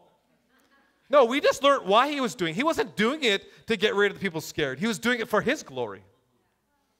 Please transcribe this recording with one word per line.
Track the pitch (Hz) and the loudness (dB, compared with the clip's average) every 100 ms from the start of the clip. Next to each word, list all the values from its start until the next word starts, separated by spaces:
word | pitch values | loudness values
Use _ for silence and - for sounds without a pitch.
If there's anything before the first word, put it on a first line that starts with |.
| _ _ _ _ _ _ _ _ _ _ _ | _ _ _ _ _ _ _ _ _ _ _
No, | 285 | 4
we | 233 269 | 4 4
just | 403 - | 2 2
learned | 277 277 185 | 2 2 4
why | 208 277 | 2 4
he | 285 | 0
was | 247 | -4
doing | 151 170 | -4 -4
it. | 160 | -2
He | |
wasn't | 302 320 262 156 | -2 -2 -4 -2
doing | 214 311 | -2 0
it | 254 196 - - - | -2 -2 -4 -20 -6
to | 220 | -2
get | 208 | 0
rid | 196 202 | 2 0
of | 175 | 0
the | |
people | 190 160 | -6 -6
scared. | - - 143 127 | -8 -4 -4 -2
He | 214 | -4
was | 190 | -2
doing | 226 247 | -2 -2
it | 214 | 0
for | 208 | 0
his | 180 302 | 0 -4
glory. | - 131 113 95 - _ _ _ _ _ _ _ _ _ | -6 -8 -8 -8 -18 _ _ _ _ _ _ _ _ _